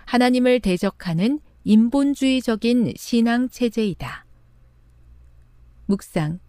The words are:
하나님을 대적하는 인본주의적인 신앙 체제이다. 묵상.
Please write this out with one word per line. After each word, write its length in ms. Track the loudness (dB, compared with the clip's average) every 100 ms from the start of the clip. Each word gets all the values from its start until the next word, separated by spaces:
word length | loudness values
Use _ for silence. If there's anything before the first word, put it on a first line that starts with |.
| -2
하나님을 540 | 0 2 2 2 2
대적하는 800 | 0 0 -2 -4 -4 -2 0 -2 -8 _
인본주의적인 1300 | 2 4 4 2 0 0 0 0 0 -2 0 0 -2 -6
신앙 540 | -2 0 2 0 -2
체제이다. 760 | -2 -4 -2 -4 -6 -12 -16 -20 -20 _ -20 -20 _ _ _ -20 -20 -20 -20 -20 -20 -20 -10 -4
묵상. 540 | -4 -4 -6 -4 -8